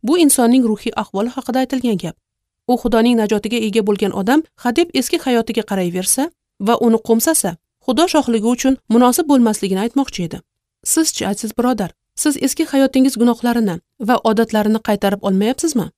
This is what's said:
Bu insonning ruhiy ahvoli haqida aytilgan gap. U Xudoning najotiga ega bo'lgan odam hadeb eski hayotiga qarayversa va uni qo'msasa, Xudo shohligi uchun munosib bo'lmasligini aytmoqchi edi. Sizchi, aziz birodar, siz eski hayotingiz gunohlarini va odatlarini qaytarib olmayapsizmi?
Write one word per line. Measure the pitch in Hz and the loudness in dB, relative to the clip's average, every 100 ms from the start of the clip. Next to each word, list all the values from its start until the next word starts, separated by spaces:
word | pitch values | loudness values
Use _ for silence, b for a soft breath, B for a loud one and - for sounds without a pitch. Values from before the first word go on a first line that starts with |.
Bu | 220 349 | 0 2
insonning | 311 - 233 254 233 | 4 4 4 4 2
ruhiy | 208 - - | -2 -4 -6
ahvoli | 208 196 226 | -6 -4 -4
haqida | 262 254 254 | -6 -4 -4
aytilgan | 262 269 247 202 | -2 -2 -2 -2
gap. | 170 - _ _ _ _ - | -4 -14 _ _ _ _ -4
U | 247 | -2
Xudoning | 240 220 233 240 | 2 2 4 2
najotiga | 208 208 208 233 | 2 0 -2 -2
ega | 220 214 | 0 0
bo'lgan | 208 202 202 | 0 0 -2
odam | - 196 285 320 _ | -2 0 0 0 _
hadeb | 240 240 349 | -4 -2 -2
eski | 262 254 339 | -2 -2 -4
hayotiga | 269 240 226 226 | 0 -2 0 -4
qarayversa | 214 190 180 180 185 - 302 _ _ _ | -4 -4 -4 -4 -4 -2 -4 _ _ _
va | 196 - | -2 2
uni | 240 226 - | 2 2 2
qo'msasa, | 226 269 320 190 170 _ _ - | 0 2 0 -2 -8 _ _ -4
Xudo | 254 349 | 0 2
shohligi | 311 262 226 214 | 2 2 0 0
uchun | 247 262 269 _ | 0 0 0 _
munosib | 226 247 247 330 | 4 4 2 2
bo'lmasligini | 277 233 214 196 190 220 | 4 4 0 -2 -2 -2
aytmoqchi | 277 269 - | -2 -4 -6
edi. | 170 - _ _ _ _ | -8 -10 _ _ _ _
Sizchi, | - - 320 - 190 | -4 0 0 -2 -6
aziz | 202 220 - | -4 -6 -2
birodar, | 240 233 180 _ _ - | -2 -2 -6 _ _ -4
siz | 311 277 | -2 0
eski | 269 - 320 | -2 -2 -2
hayotingiz | 277 269 269 262 233 | 2 2 4 2 4
gunohlarini | 240 233 240 240 214 170 _ _ | 0 2 0 0 -2 -4 _ _
va | 214 254 | -2 0
odatlarini | 226 220 226 214 208 220 - | 2 0 0 0 0 0 0
qaytarib | 202 196 202 | 0 0 -2
olmayapsizmi? | 202 190 208 254 330 277 160 | -2 0 0 -2 -2 -4 -6